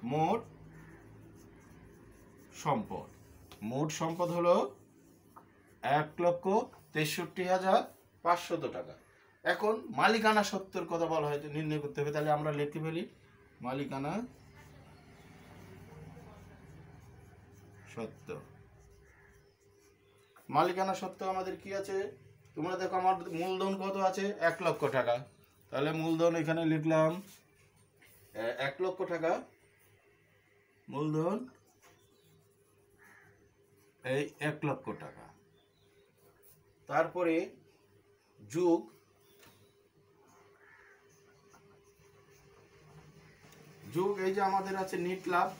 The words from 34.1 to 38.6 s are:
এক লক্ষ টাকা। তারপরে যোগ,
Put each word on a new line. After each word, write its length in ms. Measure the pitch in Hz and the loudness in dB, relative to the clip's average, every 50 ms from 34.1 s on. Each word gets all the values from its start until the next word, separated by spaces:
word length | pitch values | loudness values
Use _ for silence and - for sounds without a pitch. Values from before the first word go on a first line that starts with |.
| 131 139 147 147 - - 147 151 | 0 0 0 -2 -6 -4 -4 -4
এক 80 | 151 151 - 143 | -2 -2 -2 -2
লক্ষ 160 | 131 - - 113 104 - 78 | -2 -2 -4 -8 -8 -8 -10
টাকা। 220 | 71 - - 55 - - _ _ _ _ _ _ _ _ _ _ _ _ _ _ _ _ _ _ - _ _ _ - - _ _ _ - _ - - | -16 -16 -18 -20 -20 -20 _ _ _ _ _ _ _ _ _ _ _ _ _ _ _ _ _ _ -20 _ _ _ -20 -20 _ _ _ -20 _ -10 -2
তারপরে 460 | 139 151 165 175 - 180 180 170 160 165 190 - - - - - _ _ _ _ _ - _ _ _ _ _ _ _ _ 107 104 120 | 2 2 2 2 0 0 2 2 2 2 0 -2 -10 -20 -20 -20 _ _ _ _ _ -20 _ _ _ _ _ _ _ _ -18 -6 -2
যোগ, 240 | 165 | 2